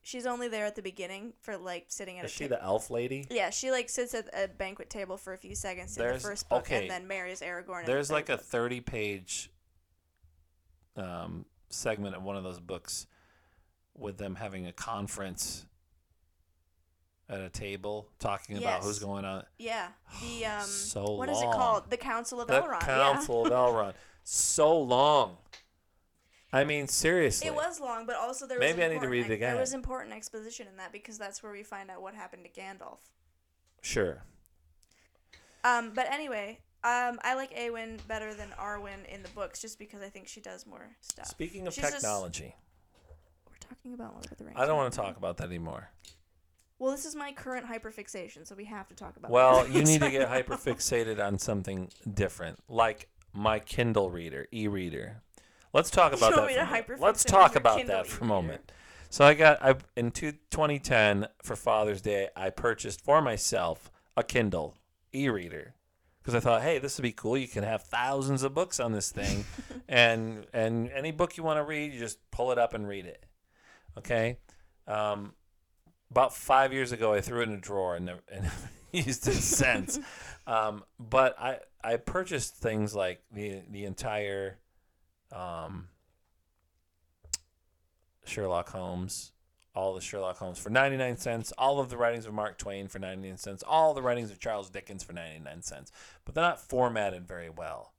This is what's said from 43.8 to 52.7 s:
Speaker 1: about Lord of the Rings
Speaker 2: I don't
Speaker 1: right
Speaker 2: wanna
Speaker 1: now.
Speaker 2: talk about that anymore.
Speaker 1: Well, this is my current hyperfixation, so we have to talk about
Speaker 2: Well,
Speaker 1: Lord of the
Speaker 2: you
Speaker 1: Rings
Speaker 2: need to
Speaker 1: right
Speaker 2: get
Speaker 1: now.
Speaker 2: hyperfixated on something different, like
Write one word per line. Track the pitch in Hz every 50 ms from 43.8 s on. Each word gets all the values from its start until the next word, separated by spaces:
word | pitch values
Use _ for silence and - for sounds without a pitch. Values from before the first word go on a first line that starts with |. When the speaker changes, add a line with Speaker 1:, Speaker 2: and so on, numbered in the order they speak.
| _ 254
Speaker 1:
about | 247 240 - - -
Lord | - - -
of | - -
the | -
Rings | 78 -
Speaker 2:
I | -
don't | 131 147
Speaker 1:
right | 156
Speaker 2:
wanna | 147 135 123 -
Speaker 1:
now. | -
Speaker 2:
talk | 107 98 87 -
about | 95 90 87 -
that | 87 87
anymore. | 90 85 82 80 67 - - - _ - - - - _ _ _ _ _ _ _ _ _ _ _ _ _
Speaker 1:
Well, | 254 262
this | 277 269 277
is | 320 302
my | 302 285 285
current | 277 - - 262 254 247 240
hyperfixation, | 233 226 226 220 220 220 - 202 - - 196 175 - - 147 160
so | - 202
we | 196 208
have | 208 220 202 190 _
to | -
talk | - - - -
about | - 139 -
Speaker 2:
Well, | 120 123 127 127 127
Speaker 1:
Lord | 127 123
of | 123
the | 135
Speaker 2:
you | 143
Speaker 1:
Rings | 147 156
Speaker 2:
need | 156 156
to | 147
Speaker 1:
right | 143
Speaker 2:
get | 135 135 131 117
Speaker 1:
now. | 127 131 127 - 135
Speaker 2:
hyperfixated | 131 - 139 117 - - - 131 117 117 110 110 104 104
on | 101 101 98
something | - - 110 101 90 - 95 95 92 92 - - - 110 98
different, | 104 104 92 - - 87 82 - - _
like | -